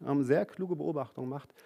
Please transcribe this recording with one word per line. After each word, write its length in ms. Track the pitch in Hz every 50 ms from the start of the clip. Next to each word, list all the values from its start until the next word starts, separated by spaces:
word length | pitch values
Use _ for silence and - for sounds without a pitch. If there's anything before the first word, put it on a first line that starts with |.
| - 127
ähm, 160 | 143 143 135
sehr 220 | 120 143 180 208
kluge 300 | - - - 185 180 175
Beobachtungen 540 | 147 147 156 160 143 127 117 - - 127 127
macht. 200 | 139 143 - - _ - -